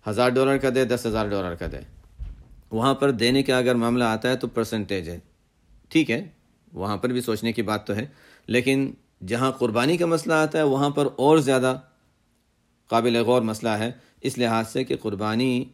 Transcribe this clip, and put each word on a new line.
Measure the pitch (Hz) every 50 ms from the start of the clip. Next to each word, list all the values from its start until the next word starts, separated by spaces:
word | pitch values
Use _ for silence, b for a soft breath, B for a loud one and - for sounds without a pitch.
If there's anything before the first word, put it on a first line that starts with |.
| _
ہزار | 113 107 104 123 127
ڈالر | 120 131 135 135 139
کا | 135 135 131 120
دے، | 135 131
دس | 110 123 117 -
ہزار | 113 107 110 107
ڈالر | 104 101 98 92 90 85
کا | 82 87 80
دے، | 76 65 - - - - - - - - - - - - - - - - - _
وہاں | 110 110 123 135 135
پر | 170 147 139
دینے | 127 104 117 120 127 135 135
کا | - 127
اگر | 127 123 127 123
معاملہ | 120 117 117 120 123 123
آتا | 113 110 113 - 127
ہے | 131
تو | 123 -
percentage | 117 113 117 113 - 113 107 101 95 101 95 80 82
ہے، | 87 85 - _ _ _ _ _ _ _ _ _ - - _ _
ٹھیک | - 160 156 -
ہے، | 113 - 202 85 - _ _ _ _ _ _ _
وہاں | - 87 92 104 104
پر | 92 - 127
بھی | 123 123
سوچنے | 120 - 110 107 - 117
کی | 110 113
بات | 107 98 107 104 -
تو | - 101
ہے، | 101 120 147 b b b b b b b -
لیکن | 113 123 120 135 135 135 135 131 - _ _ _ _ _ -
جہاں | 92 113 117 127 135
قربانی | 127 - 123 117 107 117 123 147 175
کا | 170 175
مسئلہ | 170 165 160 160 165 165
آتا | 156 156 151 156
ہے | 160 156
وہاں | 143 131 135 143 143
پر | 143 147 143 135 -
اور | - 131 143 156
زیادہ | 160 139 131 135 131 123 131 127 139 - _ _ _ _ _ _ _ _ _ _ _ _ _ _ _ _ _ _ _ _ _
قابل | 113 117 113 123 117 117 113
غور | 110 123 123
مسئلہ | 113 113 110 110 120 117
ہے، | 107 104 110 120 123 b b b b b
اس | - 135 -
لحاظ | 123 120 113 113 113 113
سے | 110 - 135 131
کہ | 120 135 -
قربانی | - 110 101 98 107 107 110 117 127 131 123 123 135 -